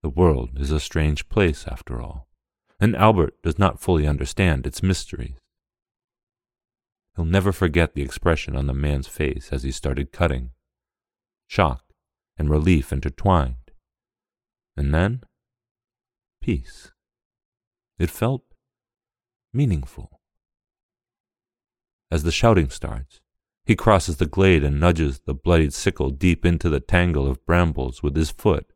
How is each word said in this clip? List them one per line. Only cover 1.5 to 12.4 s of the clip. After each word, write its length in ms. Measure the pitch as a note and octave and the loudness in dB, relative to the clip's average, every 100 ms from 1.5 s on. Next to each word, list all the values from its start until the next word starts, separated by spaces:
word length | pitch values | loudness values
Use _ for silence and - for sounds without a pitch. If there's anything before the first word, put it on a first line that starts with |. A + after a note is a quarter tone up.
| D2 - | 0 -10
after 340 | - - A#1+ | -14 -10 -10
all, 260 | A#1 - - _ _ _ _ _ | -10 -14 -18 _ _ _ _ _
and 160 | G#2+ - | 0 6
Albert 400 | G#2+ G#2 D2+ _ | 4 6 2 _
does 160 | E2 D#2+ | -4 2
not 220 | G2 - | 0 0
fully 260 | - E2+ D2 | 0 2 2
understand 640 | C#2+ C#2 - F#2 C#2 C#2+ | -2 -4 0 0 0 -4
its 160 | - | -4
mysteries. 540 | F#2+ F2+ - - B1 B1+ _ _ _ _ _ _ _ _ _ _ _ _ _ _ _ _ _ - | -2 -2 -6 -12 -12 -14 _ _ _ _ _ _ _ _ _ _ _ _ _ _ _ _ _ -6
He'll 100 | D#2+ | 0
never 260 | F#2+ F#2+ | 2 0
forget 420 | F2+ F2+ D#2 D#2+ | 0 0 2 0
the 80 | C#2+ | -2
expression 540 | C#2 - F2 D#2+ - C2+ | -8 -2 0 0 -2 -4
on 120 | C#2 | -4
the 60 | |
man's 340 | C2+ D2 C#2+ - | -2 -2 -2 -6
face 420 | - D2 - - | -4 -4 -4 -6
as 120 | C2+ | -6
he 80 | C2 | -6
started 400 | - C#2 C2+ C#2 | -6 -6 -4 -6
cutting. 400 | - E2+ B1+ B1 - _ _ _ _ _ _ _ _ _ | -2 -2 -2 -8 -16 _ _ _ _ _ _ _ _ _
Shock 360 | - E2 B1+ _ _ _ _ _ | 0 0 -2 _ _ _ _ _
and 120 | - | -6